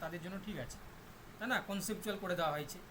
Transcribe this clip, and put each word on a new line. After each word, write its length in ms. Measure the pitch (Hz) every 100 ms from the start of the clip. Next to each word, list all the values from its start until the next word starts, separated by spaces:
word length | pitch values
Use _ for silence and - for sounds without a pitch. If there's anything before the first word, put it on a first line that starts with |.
তাদের 180 | 160 170
জন্য 120 | 170 196 202
ঠিক 100 | 170
আছে, 120 | 120 - - - - - - -
তাই 100 | 226
না? 60 | 226 -
কনসেপচুয়াল 480 | 202 202 214 220 196
করে 120 | 185 175
দেওয়া 140 | 160 151
হয়েছে 220 | 143 - -